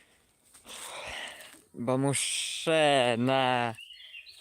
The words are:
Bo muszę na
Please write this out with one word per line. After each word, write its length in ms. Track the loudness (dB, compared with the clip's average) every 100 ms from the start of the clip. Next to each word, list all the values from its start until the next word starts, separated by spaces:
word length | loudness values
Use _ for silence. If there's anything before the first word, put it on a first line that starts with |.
| _ _ _ _ _ -20 -18 -16 -14 -12 -12 -10 -12 -14 -20 -20 _
Bo 240 | -8 -2 0
muszę 1160 | 0 0 -2 -4 -6 -4 0 4 6 6 4 2
na 580 | 2 4 4 2 0 -4 -14 -20 -20 -20 -20 -6